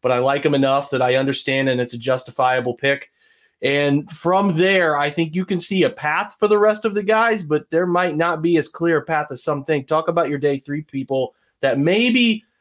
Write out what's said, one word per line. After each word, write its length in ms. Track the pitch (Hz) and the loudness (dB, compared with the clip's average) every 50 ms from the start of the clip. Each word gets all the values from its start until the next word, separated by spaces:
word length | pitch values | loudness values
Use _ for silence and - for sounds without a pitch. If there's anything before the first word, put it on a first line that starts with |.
but 100 | - 123 | -2 0
I 80 | 127 123 | 0 2
like 260 | 123 135 139 147 139 | 2 2 0 2 0
him 80 | 156 143 | 2 2
enough 360 | 139 135 135 135 139 139 - | 2 2 4 2 2 0 -2
that 120 | - 127 | -2 0
I 140 | 127 127 127 | 2 2 2
understand, 540 | 131 135 135 135 131 - - 135 135 135 131 | 2 2 0 -2 -4 -2 -2 -2 0 0 0
and 100 | 127 123 | 0 -2
it's 140 | 123 123 - | -2 -4 -6
a 40 | 117 | -8
justifiable 760 | 113 131 131 127 - - - - 131 127 127 127 123 123 120 | -4 -2 -2 -2 -4 -8 -4 -2 0 0 0 0 -2 -4 -6
pick. 360 | - - 139 139 139 - - _ _ _ _ _ _ _ _ _ - | -2 0 -2 -2 -2 -4 -16 _ _ _ _ _ _ _ _ _ -6
And 500 | - 131 139 143 143 143 139 147 147 - | -4 -2 0 0 0 2 0 0 -2 -4
from 460 | - - - 165 185 190 202 202 175 156 | -12 -6 -2 0 2 2 2 2 2 2
there, 400 | 185 190 196 190 175 160 151 143 | 2 2 2 2 2 2 0 0
I 120 | 143 147 | -2 -2
think 260 | 147 170 165 160 151 | -2 -2 -4 -4 -2
you 100 | 180 185 | -6 -4
can 140 | - 196 175 | -2 -4 -4
see 240 | - - 196 190 160 | -4 -2 0 2 2
a 60 | 131 | 0
path 460 | - - - 151 151 175 208 202 - - | 0 -2 -4 -4 -2 -2 -4 -6 -6 -2
for 120 | 208 208 | 0 2
the 100 | 214 208 | 4 4
rest 240 | 208 214 214 214 - | 4 4 2 2 -2
of 120 | 226 196 | -4 -2
the 80 | 208 202 | -2 0
guys, 400 | 190 220 220 226 233 220 214 175 | 0 2 2 2 2 0 -2 -2
but 260 | 147 151 151 - - | -2 -2 -2 -2 0
there 160 | - 160 180 | -2 0 0
might 320 | 180 170 175 185 185 147 151 | 2 0 0 0 0 0 0
not 240 | 165 175 175 160 | 0 0 -2 -2
be 160 | 156 170 170 160 | 0 2 2 2
as 100 | 147 - | 0 0
clear 300 | - - 170 170 165 151 | -6 -4 0 0 0 0
a 60 | - | 0
path 240 | - 165 151 147 - | 0 -2 -2 -2 -4
as 100 | 135 - | -8 -10
some 220 | - - 151 143 135 | -4 -4 -4 -4 -2
think. 240 | - 156 143 135 - | -2 -2 -2 -2 -2
Talk 220 | 156 156 160 - | -2 -2 0 0
about 200 | 165 170 165 139 | 0 0 0 -2
your 100 | 147 143 | -2 -2
day 180 | 143 147 139 139 | 0 0 -2 -2
three 240 | - - 143 151 | -4 -8 -8 -8
people 520 | 156 _ - 135 135 - 135 131 131 - - _ _ _ _ _ | -8 _ -8 -8 -6 -4 -2 -2 -2 -4 -8 _ _ _ _ _
that 180 | - 113 120 139 | -2 -2 0 2
maybe, 640 | 143 165 185 208 240 247 226 254 240 233 220 220 - _ _ _ | 2 2 2 2 2 2 2 2 2 2 0 -2 -4 _ _ _